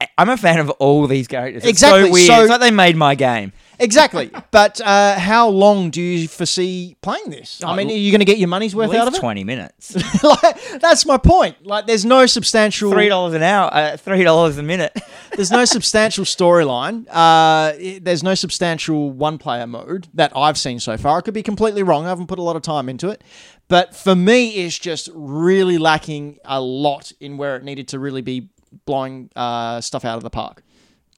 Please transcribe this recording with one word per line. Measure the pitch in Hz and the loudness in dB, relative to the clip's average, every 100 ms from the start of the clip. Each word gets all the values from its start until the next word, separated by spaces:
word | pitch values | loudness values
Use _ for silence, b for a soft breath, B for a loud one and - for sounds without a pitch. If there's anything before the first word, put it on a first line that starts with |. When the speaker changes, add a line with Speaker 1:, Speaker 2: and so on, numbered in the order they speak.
| - - | -6 0
Speaker 1:
I'm | 185 | 0
a | 254 | 2
fan | 180 165 | 2 2
of | 143 | 0
all | - 139 147 147 | 0 2 2 2
these | 135 127 | -2 -4
characters. | 131 127 120 | -8 -10 -4
It's | 240 | -2
Speaker 2:
Exactly. | 202 285 294 190 | 4 6 8 6
Speaker 1:
so | |
weird. | 180 180 | 6 8
Speaker 2:
So | 233 | 8
Speaker 1:
It's | 220 | 6
like | 240 | 4
they | 240 | 4
made | 214 180 165 | 4 4 4
my | 147 139 | 2 2
game. | 131 117 98 b b - | 0 -2 -6 b b -4
Speaker 2:
Exactly. | 240 240 294 170 120 - | 0 4 2 0 -8 -12
<laughs> | - | 0
But, | 214 208 208 | 4 4 2
uh, | 220 202 202 196 | 0 4 4 2
how | 180 220 233 | 0 2 2
long | 190 202 202 175 | 4 4 4 0
do | 151 | -4
you | 175 175 160 | -4 -4 -6
foresee | - 170 - 185 185 180 147 | -6 -6 -4 -4 -6 -12 -12
playing | 190 294 415 | -10 -8 -10
this? | 139 - - | -16 -18 -12
I | 170 | -8
Speaker 1:
Oh, | 190 | -4
Speaker 2:
mean, | 208 | -4
Speaker 1:
l- | |
Speaker 2:
are | 220 | -2
you | 202 | 2
gonna | 208 196 | 4 6
get | 214 | 4
your | 175 | 2
money's | 180 220 196 | -2 -4 -4
worth | 220 | -2
Speaker 1:
at | |
least | 226 | 0
Speaker 2:
out | 233 | 0
of | |
it? | 359 | -2
Speaker 1:
twenty | 349 208 | -4 -6
minutes. | 190 127 85 _ - 185 | -8 -10 -12 _ -10 -6
Speaker 2:
<laughs> | - - | -4 2
Like, | 294 277 330 - - 302 | 4 4 2 0 -8 -2
that's | 330 330 302 | 2 2 2
my | 269 | 2
point. | - 359 226 - | 4 4 2 -4
Like, | 190 208 208 | -8 -6 -2
there's | 220 | -2
no | 214 262 254 | 2 4 4
substantial | - 175 220 214 - 208 | 2 -2 0 0 0 0
Speaker 1:
Three | 196 208 | 2 2
dollars | 190 180 160 | 0 -2 -2
an | |
hour. | 160 202 180 | 0 2 0
Uh, | 151 151 147 | 0 -2 -4
three | - 190 | -4 0
dollars | 175 160 165 143 | 4 4 2 -2
a | |
minute. | 147 180 156 - - - | -6 -4 -6 -8 -14 -18
<laughs> | - - | -12 -8
Speaker 2:
There's | 190 | -2
no | 233 247 | 0 0
substantial | 233 - 214 214 - 185 | -2 -2 0 0 -2 -6
storyline. | - 175 175 151 123 143 226 226 | 0 2 4 2 -2 -6 -10 -6
Uh, | 165 165 160 160 156 156 151 | 2 4 6 4 2 0 -4
i-, | 185 190 | -10 -8
there's | 180 175 | -4 -2
no | 175 | -2
substantial | 190 180 - 175 160 - 156 147 | -4 -4 -4 -4 -4 -4 -4 -4
one-player | 131 151 156 156 120 117 | -4 -6 -6 -8 -8 -8
mode | 117 - 185 170 - | -12 -12 -12 -8 -2
that | 151 131 | -2 0
I've | 147 151 | -2 0
seen | 143 120 | -4 -8
so | 117 110 | -8 -4
far. | 139 165 | -2 -2
I | |
could | 180 214 | -4 -8
be | |
completely | 208 202 220 208 | -6 -4 -2 -2
wrong. | 190 147 170 | 0 0 -2
I | |
haven't | 180 175 | -8 -8
put | 185 | -8
a | |
lot | 170 165 | -6 -6
of | |
time | 170 151 127 | -6 -6 -6
into | 131 175 | -8 -8
it. | 214 b b b b - | -8 b b b b 0
But | 175 180 - | 0 0 -2
for | 196 185 | 0 2
me, | 185 247 233 214 | 4 4 2 -4
it's | 175 - | -8 -8
just | 180 156 - | -10 -10 -12
really | 165 147 147 170 190 185 175 | -14 -10 -2 2 2 2 0
lacking | 160 156 - 147 147 147 | 0 0 -4 -12 -12 -16
a | - 135 | -8 -6
lot | 127 131 147 143 - - | -6 -4 -4 -4 -10 -20
in | 143 143 | -16 -10
where | 143 127 | -8 -8
it | |
needed | 135 139 - | -10 -14 -12
to | 139 | -10
really | 139 131 | -8 -8
be | 131 127 107 _ _ - - | -8 -10 -12 _ _ -16 -8
blowing, | 135 131 131 127 - | -6 -6 -12 -16 -10
uh, | 123 117 117 117 | -6 -6 -8 -8
stuff | 113 135 123 | -10 -10 -8
out | 113 | -10
of | |
the | 113 | -10
park. | - - - _ _ _ _ _ | -12 -12 -16 _ _ _ _ _